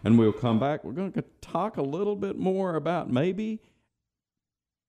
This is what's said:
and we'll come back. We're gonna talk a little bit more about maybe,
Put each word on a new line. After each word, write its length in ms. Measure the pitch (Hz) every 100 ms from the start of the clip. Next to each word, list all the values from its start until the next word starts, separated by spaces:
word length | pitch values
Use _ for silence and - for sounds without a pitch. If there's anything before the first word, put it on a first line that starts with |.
and 160 | - 117
we'll 140 | 107
come 260 | 101 123 110
back. 240 | 139 151
We're 100 | -
gonna 200 | 139 190 - - -
talk 340 | - 165 208 214
a 60 |
little 340 | 139 156 202 202
bit 220 | 196 -
more 360 | 185 190 190
about 360 | 160 151 175 -
maybe, 500 | 123 180 190 220 220 _ _ _ _ _ _ _ _ _ _ _ _